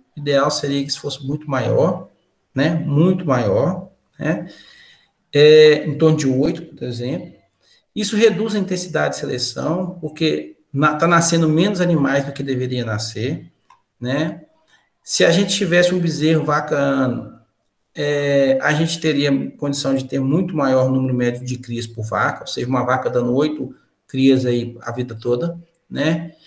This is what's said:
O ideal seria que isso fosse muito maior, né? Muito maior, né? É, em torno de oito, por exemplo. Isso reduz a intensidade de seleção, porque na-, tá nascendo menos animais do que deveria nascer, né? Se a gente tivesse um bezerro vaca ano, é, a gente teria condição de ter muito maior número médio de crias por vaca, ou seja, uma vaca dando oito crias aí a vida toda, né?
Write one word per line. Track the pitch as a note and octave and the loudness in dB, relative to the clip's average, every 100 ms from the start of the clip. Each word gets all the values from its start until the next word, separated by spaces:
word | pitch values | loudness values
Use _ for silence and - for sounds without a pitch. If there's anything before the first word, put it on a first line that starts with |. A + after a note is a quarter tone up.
| _ | _
O | - | -8
ideal | C#3+ C#3 C#3+ | 0 2 2
seria | - C#3+ C#3 | 0 -2 -2
que | C#3 | -4
isso | - | -6
fosse | C#3+ - C3+ | -8 -8 -6
muito | D3+ D3 | -6 -4
maior, | C3 A2 A#2 E3+ F#3 - _ _ _ _ | -2 0 2 2 0 -8 _ _ _ _
né? | C3 D#3 | -2 0
Muito | E3 C#3 C#3+ F3+ F3+ | 0 0 2 2 2
maior, | E3 B2 G#2 G2+ D3+ F#3+ - _ _ - | 0 0 2 0 0 -4 -10 _ _ -8
né? | D3 F#3+ - - - - - _ _ _ _ | -4 -4 -8 -18 -20 -20 -20 _ _ _ _
É, | D3 D3+ D#3 D3+ D3 - | 4 8 10 8 6 0
em | C3 | 2
torno | D#3+ D3 | 2 2
de | C3+ | 2
oito, | B2+ D3+ E3+ | 0 0 -2
por | - - B2+ | -10 -12 -10
exemplo. | A2+ B2 E3+ - - _ _ _ _ _ G3+ | -6 -6 -6 -10 -18 _ _ _ _ _ -4
Isso | G#3 | -2
reduz | G#3 A3 F3 A3 | 4 4 4 -2
a | G#3 | -2
intensidade | F#3 F3 - D3+ D3 | -2 -4 -2 -2 -2
de | - | -2
seleção, | C#3+ B2 - C#3+ C#3 F3+ F3+ - | -6 -4 -4 -4 -2 -2 -4 -8
porque | D#3 - D#3+ D3+ - - _ | -10 -2 -2 -2 -6 -16 _
na-, | C3+ D3+ | 0 0
tá | D3+ E3 | 2 2
nascendo | E3+ E3+ E3+ D#3 | 4 4 4 4
menos | D#3 G#3 F3+ | 4 2 2
animais | F3 D#3 C3+ C#3 | 2 2 2 0
do | C#3 | -2
que | - | -6
deveria | C#3 B2+ B2+ B2 | -6 -4 -4 -4
nascer, | A2+ G#2 - G#2+ B2 E3 - _ _ _ _ _ | -4 -4 -6 -6 -6 -6 -10 _ _ _ _ _
né? | B2 C#3+ E3 - - _ _ _ _ _ | -4 -2 -4 -6 -16 _ _ _ _ _
Se | - - | -4 2
a | F3 | 4
gente | E3+ G3+ - | 4 0 -2
tivesse | F3+ F3 F3+ | 0 2 2
um | F3+ | 2
bezerro | E3+ C#3 D#3 D#3 | 0 0 2 2
vaca | C#3+ D3 D3+ C#3+ | 0 -2 -2 -2
ano, | C#3 C3+ B2+ A#2 A2 - _ _ _ _ _ | 0 0 -2 -4 -8 -18 _ _ _ _ _
é, | - D3 C#3+ C#3+ C#3 C3+ C3+ | -6 -2 -2 0 2 2 2
a | C#3+ | 0
gente | D3+ E3 - | 0 0 -2
teria | D#3+ C#3+ C#3+ C3+ - | -2 0 0 0 -2
condição | - C#3+ C#3 C#3 | -6 -4 -2 -2
de | C3+ | -2
ter | C3 C#3 | -2 -4
muito | C3+ D#3+ F#3 | 0 0 0
maior | D#3+ C3+ C3 C3 | -2 2 2 2
número | C3 C3 | 0 0
médio | B2 A#2+ B2 | 0 0 -2
de | B2+ A#2+ | -6 -8
crias | A#2 A#2 A2+ | -8 -8 -8
por | A2+ | -8
vaca, | A2 G#2+ B2+ - | -4 0 -2 -2
ou | - | -8
seja, | - B2 | -6 -2
uma | C3 | -2
vaca | B2 C3 A#2+ | 0 -2 -2
dando | B2 A#2+ | -2 0
oito | C3 D3+ D3+ B2+ - _ _ - | 0 0 -2 -10 -12 _ _ -8
crias | C3 C3+ B2+ B2 | 2 4 4 2
aí | B2 A2+ - | -2 -4 -8
a | - | -10
vida | B2 A#2+ A2 | -8 -8 -6
toda, | B2 B2 E3+ E3+ - _ _ | -2 -2 -2 -8 -16 _ _
né? | C3 D3+ E3+ E3+ - | -4 -2 -2 -6 -16